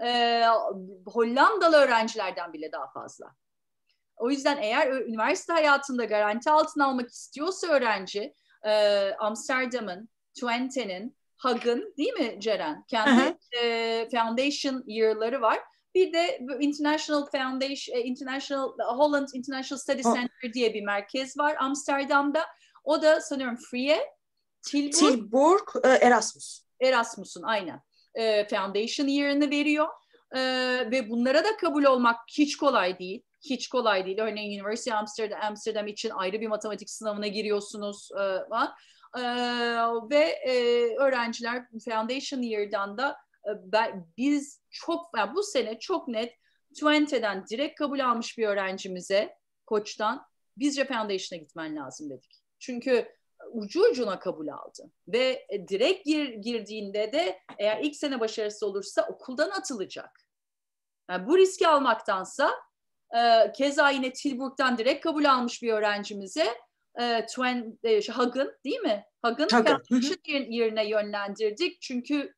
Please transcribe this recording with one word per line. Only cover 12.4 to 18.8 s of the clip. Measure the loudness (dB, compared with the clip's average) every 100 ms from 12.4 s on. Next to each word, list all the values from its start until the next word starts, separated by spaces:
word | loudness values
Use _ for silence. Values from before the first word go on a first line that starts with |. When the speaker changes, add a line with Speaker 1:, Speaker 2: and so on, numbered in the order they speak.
| -2 -2 -2 -6 -4
Speaker 1:
Kendi, | 0 6 6
Speaker 2:
Hı | 4 -2 _ -2
hı. | 0
Speaker 1:
e, | 0 -2 -2 -2
Foundation | 0 0 0 -2 -2 -4 -4 -6
Year'ları | 0 0 2 -2 0
var. | 2 0 -4 _ _ 2
Bir | 2
de | 2 0 -2
bu | -8 -2
International | -2 0 0 0 0 -2 0
Foundation, | -4 -2 -2 -4 -6 -4 -4
e, |
International, | -4 -6 -6 -8 -4 -4 -4
Holland | -4